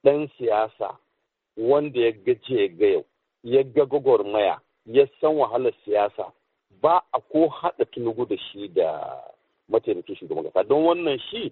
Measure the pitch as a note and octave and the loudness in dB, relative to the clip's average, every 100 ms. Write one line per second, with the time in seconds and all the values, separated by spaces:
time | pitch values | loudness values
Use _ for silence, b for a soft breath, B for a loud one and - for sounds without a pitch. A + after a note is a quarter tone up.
0 | C#3 D3 D3 _ A#2 G#2+ A2 _ G2 - | 4 2 -4 _ -2 0 -2 _ -10 -10
1 | _ _ _ _ _ - A#2 C#3+ D3 B2 | _ _ _ _ _ -4 2 2 0 0
2 | A#2 A2 G2+ A#2+ - B2 G2 E2+ G#2 F2 | 0 0 -2 -2 -2 -2 -2 0 0 0
3 | - _ _ _ A#2 C3 C3+ B2+ C#3 C#3+ | -4 _ _ _ 0 0 2 0 0 0
4 | C3 A2+ G2+ G#2+ G2 D2+ _ _ A2+ B2 | 2 2 2 0 0 -2 _ _ 0 2
5 | C#3 _ D#3 D#3 A#2 A#2+ B2 - G#2 G#2 | 2 _ -2 0 0 0 -2 -4 -2 0
6 | G#2 - F#2 _ _ _ _ F#2 D3+ F3 | 0 -4 -12 _ _ _ _ _ 2 2
7 | _ B2 _ D#3 D#3+ - E3+ - - - | _ -8 _ 2 2 0 -6 -2 -4 -2
8 | A#2 A2+ A#2+ G2+ - G2+ G2+ F2 D#2+ D#2 | -6 -4 -6 -6 -8 -14 -4 -2 -2 -2
9 | - C2 - _ _ _ _ - - F2+ | -10 -14 -18 _ _ _ _ -2 -2 -6
10 | - G2 C3+ D#2+ D#2 - G2+ C#3 E3 F3 | -8 -14 -8 -8 -2 -2 0 2 2 0
11 | E3 C3 - A3 G#3 | -2 -6 -8 -10 -10